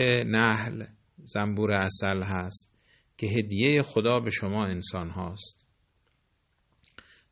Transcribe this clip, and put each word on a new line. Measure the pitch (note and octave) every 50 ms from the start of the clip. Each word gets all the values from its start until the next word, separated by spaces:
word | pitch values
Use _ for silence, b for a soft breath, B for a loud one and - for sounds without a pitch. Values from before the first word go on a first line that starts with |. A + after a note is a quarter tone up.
| B2+ B2 B2 A#2+ A#2+
نحل، | A2+ G#2 A2 A2+ A2+ A2 A2 A2 A#2 G#2 G#2+ A2 - - _ _ _ _ - -
زنبور | - - G#2 G#2 G#2 G2+ G2+ G#2+ G#2 G#2
عسل | G2 F#2+ F#2+ - - - G2 G2 F#2+ F#2
هست | G2 F#2+ F#2 F2+ F#2 - - - - b b b b b b b b _
که | - A2
هدیهٔ | G#2 G#2 A#2+ G#2+ G#2 G2+ G2 A#2 C#3 D3 D3 C3+
خدا | - - A2+ G#2+ A#2 B2 B2
به | A#2 A2+
شما | F#2+ - - G2 G2+ G#2+ G#2+
انسان | F#2+ F#2 F2+ F#2 - - F#2 E2+ E2
هاست. | F2+ F#2+ F2+ F2 F#2 G#2 - - - _ _ _ _ _ _ _ _ _ _ _ _ _ _ _ _ _ _ _ _ _ _ _ _ _ _ - B B B B B B B B